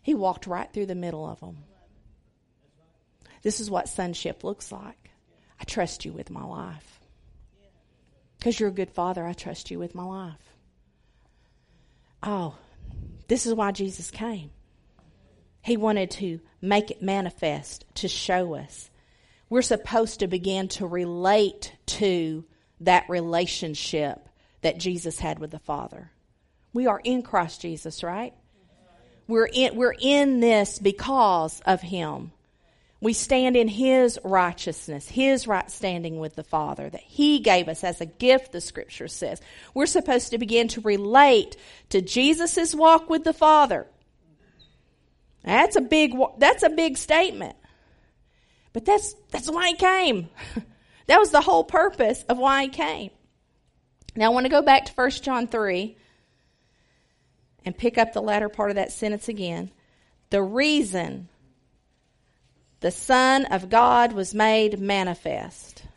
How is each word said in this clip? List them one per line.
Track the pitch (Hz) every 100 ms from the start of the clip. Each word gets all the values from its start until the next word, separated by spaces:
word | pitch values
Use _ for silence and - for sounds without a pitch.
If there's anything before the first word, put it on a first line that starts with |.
He | -
walked | 294 190 180 -
right | 180 -
through | 214 196
the |
middle | 180 175 160 156
of | 165
them. | 180 160 147 _ _ _ _ _ _ _ _ _ _ _ _ _ _ _ _ -
This | 208 208
is | 214
what | 185 -
sonship | - 180 170 170 165
looks | - 202 -
like. | - 196 - _ _ _ _ _ _
I |
trust | - - 175 - -
you |
with | - -
my | -
life. | - - 185 156 _ _ _ _ _ _ - 208 202 _ _ _ _ _ _ _
'Cause | 233 226
you're | 214
a |
good | 190 185
father, | - 180 180 170
I |
trust | 175 - 165 -
you | 175
with | 175
my | 180
life. | 180 190 185 156 _ _ _ _ _ _ _ _ _ _ _ _ _ _ _ _ _ _
Oh, | 208 208 170 - _ _ - - - - -
this | 240
is | 233
why | 226 202
Jesus | 196 196 185 170
came. | - 233 214 147 - _ _ _ _ _ _ _ _ _ _
He | - 233
wanted | 214 214 185
to | - 190 165 _ _
make | 185 202 214
it | -
manifest, | 190 196 185 - 160 143 143 - _ -
to | 185
show | - - 185 208
us. | 147 143 - - _ _ _ _ _ _
We're | 240
supposed | 247 214 - 226 226 -
to | 190
begin | 185 180 190 190
to | - 185
relate | 175 175 175 185 208 208 - - _ -
to | - 208 180 160 156 165 _ _ _
that | 165 180 -
relationship | 175 170 170 180 - 170 147 - 160 143 - - _ _ _
that | 170 175
Jesus | 175 180 165 -
had | 160 151
with | 151
the | 156
Father. | - 147 117 - 165 _ _ _ _ _ _
We | 240 254
are | 202
in | 226 254
Christ | 240 202 165 -
Jesus, | 170 160 160 -
right? | 170 185 240 _ _ _ _ _ _ _ _ _ -
We're | 226 226
in, | 254 262
we're | 226 247 -
in | 262 285 285 254
this | 233 220 196 -
because | 196 202 - 269 220 175 160 - -
of | 185
him. | 170 180 160 139 139 _ _ _ _ _ _ _
We | 214
stand | 220 - 262 254 247
in | 226
his | 202 262 262 247 233
righteousness, | - 190 180 170 - 160 - 147 -
his | - 269 262 226
right | 196 -
standing | - 196 175 165 160
with | 156 156
the |
Father | 151 156 147 143 143
that | 156
he | _ - 294 294
gave | 214 185 170
us | 165
as | 185 175
a | 165
gift, | - 247 262 262
the | -
scripture | - - - - -
says. | - - - - - -
We're | - 294
supposed | 359 302 247 -
to | 233
begin | 220 233 233
to | -
relate | 214 202 202 247 285 233 165 - - - _
to | 196
Jesus' | 180 240 269 320 339 - 330
walk | 302 320 320 320
with | 320
the | 320
Father. | 311 311 311 277 170 - _ _ _ _ _ _ _ _ _ _ _ _ _ _ _
That's | - 226 339
a | 415
big | 247 311 302
wa-, | 247 262 -
that's | 277 -
a | 339
big | 311 330 262
statement. | - 311 359 202 180 - _ _ _ _ _ _ _ _ _ _ _
But | 226
that's, | 226 415 - - _
that's | - -
why | 320 359
he |
came. | 349 370 381 359 220 170 - -
<laughs> | - 220 _ _ _ -
That | 320
was | 427
the | 294
whole | 285 254
purpose | - 285 359 - 226 - -
of | 247
why | 262 269
he | 269
came. | 269 302 311 143 _ _ _ _ _ _ _ _ _ -
Now, | - 220
I |
want | 240 254
to |
go | 285
back | 294 269
to | 262
First | - 254 -
John | - 254 233
three | 233 208 180 208 - _ _ _ _ _ _ _ _ _ _ _ _ _ _ _ _
and | - 190
pick | 240 240
up | 226
the | 220
latter | 214 208 208
part | 208 208
of | 202
that | -
sentence | - 214 208 -
again. | 208 180 170 185 _ _ _ _ _ _
The | 202
reason | 190 226 294 294 226 185 165 135 175 _ _ _ _ _ _ _ _ _ _ _ _ _ _ _
the | 170
Son | 180 - 254 262 269 269
of | 190 185
God | 226 240 240 240
was | 214 190 208
made | 214 220 214 208
manifest | 196 196 185 170 165 123 - - - - -